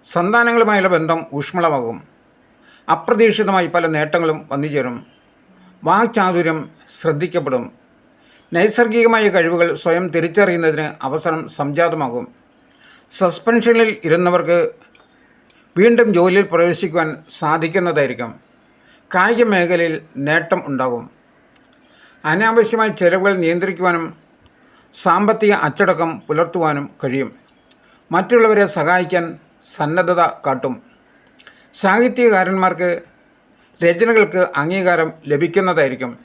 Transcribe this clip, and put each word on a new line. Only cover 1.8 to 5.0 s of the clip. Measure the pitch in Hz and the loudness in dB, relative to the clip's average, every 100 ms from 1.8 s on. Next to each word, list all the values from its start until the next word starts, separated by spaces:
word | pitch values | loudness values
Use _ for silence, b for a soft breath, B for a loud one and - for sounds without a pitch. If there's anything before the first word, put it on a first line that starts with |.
| 117 98 76 _ _ _ _ _ b b b | -4 -10 -16 _ _ _ _ _ b b b
അപ്രതീക്ഷിതമായി | 165 - 226 226 214 196 190 170 | -4 0 2 2 2 0 0 0
പല | 175 165 | -2 -2
നേട്ടങ്ങളും | 156 151 170 165 156 - | -2 -2 -2 -2 -4 -6
വന്നുചേരും. | 139 151 143 127 120 | -6 -4 -4 -6 -8